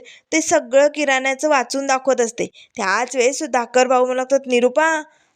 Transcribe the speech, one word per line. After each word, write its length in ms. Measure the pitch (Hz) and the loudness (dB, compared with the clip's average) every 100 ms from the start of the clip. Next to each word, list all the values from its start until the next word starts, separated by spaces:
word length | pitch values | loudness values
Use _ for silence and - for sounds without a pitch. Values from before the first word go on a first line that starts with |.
| - - - | -4 -20 -4
ते 80 | 320 | -4
सगळं 480 | 311 330 247 269 294 | 0 -2 2 2 2
किराण्याचं 540 | 294 277 262 262 262 302 | 0 -2 0 -2 -2 0
वाचून 380 | 285 269 269 277 | 0 0 -6 -2
दाखवत 340 | 262 262 247 | -2 0 0
असते. 260 | 226 - 180 _ _ - | -2 -4 -10 _ _ -6
त्याच 400 | 196 202 247 269 | -2 -2 -2 0
वेळेस 220 | 240 277 | 0 0
सुधाकर 480 | 302 247 233 247 254 | -4 -4 0 2 2
भाऊ 140 | 254 | 2
म्हणू 140 | 254 | 0
लागतात, 260 | 254 254 269 254 | -2 0 -2 0
"निरूपा, 560 | 247 247 277 311 311 311 _ _ | 2 2 2 0 0 -6 _ _